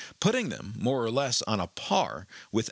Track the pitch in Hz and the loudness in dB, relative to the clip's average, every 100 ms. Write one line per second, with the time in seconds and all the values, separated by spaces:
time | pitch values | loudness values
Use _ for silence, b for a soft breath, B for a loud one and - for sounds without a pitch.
0 | B - 196 254 196 78 98 107 123 135 | B 0 2 2 0 -4 -8 -2 0 2
1 | 113 123 139 123 - 107 87 - - 196 | 2 0 0 0 0 0 0 -6 2 2
2 | 110 64 - B B 107 110 | 2 -2 -10 B B -2 -2